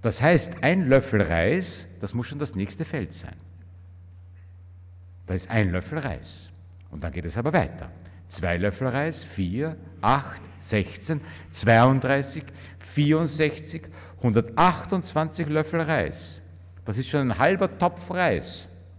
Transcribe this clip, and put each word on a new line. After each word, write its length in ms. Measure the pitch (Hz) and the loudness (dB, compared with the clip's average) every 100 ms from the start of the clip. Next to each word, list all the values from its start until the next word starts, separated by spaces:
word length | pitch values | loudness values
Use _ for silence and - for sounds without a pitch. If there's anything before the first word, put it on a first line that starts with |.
Das 180 | 113 - | 0 2
heißt, 440 | 135 175 - - | 4 4 4 0
ein 240 | 139 185 156 | 2 2 6
Löffel 340 | 135 - 107 | 4 6 2
Reis, 640 | 87 82 87 165 180 - - - | 2 4 2 2 -2 -6 -10 -10
das 120 | 101 | -6
muss 140 | 117 120 | -4 -6
schon 140 | 143 | -6
das 160 | 147 92 | -6 -4
nächste 280 | 101 - | -6 -4
Feld 300 | 160 151 95 | -6 -4 -6
sein. 220 | - - - - - - - - - - - - - - - - - - - - - - | -8 -14 -16 -20 -20 -20 -20 -20 -20 -20 -20 -20 -20 -20 -20 -20 -20 -20 -20 -20 -20 -6
Da 80 | |
ist 140 | 92 - | -4 -2
ein 200 | 113 98 | 2 2
Löffel 280 | 90 87 151 | 0 -2 -6
Reis. 520 | 143 76 - - - - - - - | -4 -8 -10 -16 -18 -20 -20 -20 -16
Und 140 | 78 | -8
dann 80 | 85 | -8
geht 120 | 78 | -6
es 140 | 85 92 | -6 -2
aber 140 | 131 | 0
weiter. 380 | 170 104 - - - - - - | 0 0 -6 -14 -16 -20 -20 -10
Zwei 300 | - 87 85 | -4 -2 0
Löffel 320 | 101 98 131 | 0 -2 -4
Reis, 340 | 127 151 160 | -2 -4 -6
vier, 540 | - - 92 104 151 156 - - | -10 -4 -4 -2 -6 -8 -14 -2
acht, 420 | 104 135 139 - - - | 2 2 0 -14 -16 -16
sechzehn, 600 | - 107 92 - - 151 - - - | -2 0 0 -6 -6 -6 -6 -16 -8
zweiunddreißig, 920 | - - 113 123 135 135 139 139 160 - - - - | 0 6 8 8 6 2 0 0 -8 -12 -18 -20 -16
vierundsechzig, 1040 | - - 147 156 165 151 156 - - 165 - - - - | -6 0 4 4 2 2 0 0 -10 -12 -12 -18 -18 -2
hundertachtundzwanzig 1300 | 123 196 226 - 175 175 - 190 165 - 160 - 156 | 2 4 2 6 6 4 -2 -4 -2 -2 -2 -2 -2
Löffel 320 | 151 151 165 | 0 0 0
Reis. 600 | 156 156 78 - - - - - - - | 0 0 0 -4 -10 -12 -18 -20 -20 -14
Das 140 | - 107 | -6 -4
ist 100 | 131 | 0
schon 220 | 151 135 | 0 0
ein 80 | 98 | 2
halber 400 | 139 190 190 - | 4 4 0 2
Topf 320 | 175 - - | 0 0 -8
Reis. 580 | 180 175 123 - - - - - | 0 2 0 -2 -10 -12 -20 -20